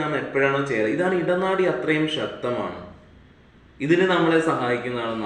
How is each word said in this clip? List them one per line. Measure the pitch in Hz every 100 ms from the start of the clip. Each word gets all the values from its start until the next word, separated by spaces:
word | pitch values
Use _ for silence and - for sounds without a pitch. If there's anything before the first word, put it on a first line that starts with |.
നാം | 151 143
എപ്പോഴാണോ | 127 139 139 139 139
ചേരുക, | 113 110 147
ഇതാണ് | 180 185
ഇടനാടി | 165 180 190 190 180
അത്രയും | 147 160 156 156 135
ശക്തമാണ്. | 107 - 123 117 95 87 - - - - - - - - - - 143
ഇതിന് | 175 185
നമ്മളെ | 175 165 165 160
സഹായിക്കുന്നതാണ് | 131 123 120 123 120 113 110